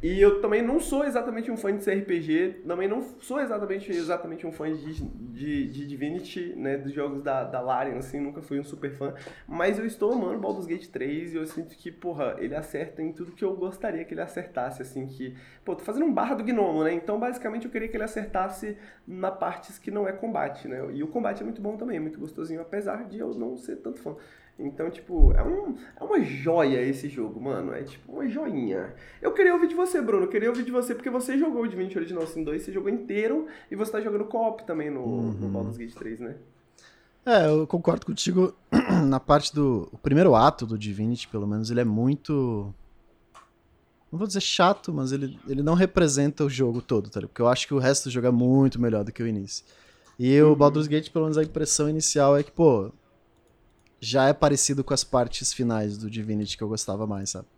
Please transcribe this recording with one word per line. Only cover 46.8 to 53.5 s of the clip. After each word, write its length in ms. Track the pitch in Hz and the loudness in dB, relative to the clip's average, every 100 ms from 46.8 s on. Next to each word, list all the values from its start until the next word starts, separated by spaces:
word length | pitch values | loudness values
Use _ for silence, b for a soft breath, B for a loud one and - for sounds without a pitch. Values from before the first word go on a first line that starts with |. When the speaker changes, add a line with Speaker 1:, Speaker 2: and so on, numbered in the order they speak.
Speaker 2:
todo, 300 | - 113 101 | 0 0 0
tá 100 | 104 | -6
ligado? 80 | 101 | -8
Porque 140 | - | 2
eu 60 | 117 | 4
acho 180 | 127 - | 4 2
que 80 | |
o 40 | 143 | 2
resto 260 | 127 139 | 4 2
do 60 | 139 | 0
jogo 160 | 123 120 | 0 4
é 40 | |
muito 500 | 123 123 131 135 123 | 4 6 6 6 4
melhor 240 | 120 110 | 2 2
do 80 | 104 | -2
que 100 | - | -4
o 40 | 117 | -2
início. 400 | 107 98 - _ b b b b _ | -2 -4 -10 _ b b b b _
E 220 | 127 139 | 6 8
o 80 | 151 | 10
Speaker 1:
Uhum. 60 | |
Speaker 2:
Baldur's 320 | 147 143 151 151 | 10 8 6 0
Gate, 240 | 151 156 | 0 0
pelo 160 | 170 156 | -2 0
menos, 100 | 151 | 2
a 60 | |
impressão 480 | 156 - 151 - 147 | 0 -2 -2 0 2
inicial 480 | 156 151 151 139 143 | 0 0 4 6 6
é 40 | |
que, 80 | 147 | 4
pô, 400 | - 165 117 98 - _ _ _ _ _ | 4 6 6 0 -10 _ _ _ _ _